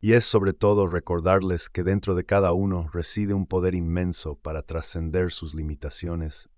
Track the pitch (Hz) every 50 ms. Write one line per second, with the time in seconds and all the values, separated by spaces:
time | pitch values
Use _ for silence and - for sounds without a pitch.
0 | - 107 113 120 - - - 107 98 98 87 - 110 101 101 104 98 85 87 85
1 | - - 87 85 82 92 95 98 95 92 90 82 - - - 92 87 92 98 101
2 | - 101 92 90 87 - 101 101 98 87 87 95 98 98 92 87 82 78 - 87
3 | 85 - - 107 104 98 101 98 92 - 92 92 90 92 90 90 85 82 85 90
4 | 90 90 85 - - 78 73 - - 80 78 76 - - 82 82 - - - 85
5 | 82 80 80 92 92 85 - - 85 78 76 80 76 78 78 - - 73 - -
6 | - 85 85 82 80 78 - - - _ _